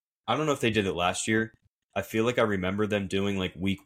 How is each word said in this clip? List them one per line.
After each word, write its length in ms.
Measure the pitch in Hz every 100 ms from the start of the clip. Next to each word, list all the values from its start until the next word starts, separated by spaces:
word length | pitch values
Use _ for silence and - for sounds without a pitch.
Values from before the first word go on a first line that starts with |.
| _ _ -
I 80 | 131
don't 100 | 156
know 60 |
if 80 | 135
they 100 | 117
did 160 | 107 98
it 60 |
last 320 | 82 87 92 -
year. 260 | 110 113 - _ _ _ 101
I 60 |
feel 220 | - 110
like 140 | 117 123
I 40 |
remember 440 | 110 98 92 101 107
them 200 | 104 95
doing, 300 | 98 101 98
like, 160 | 92 82
week 240 | 95 95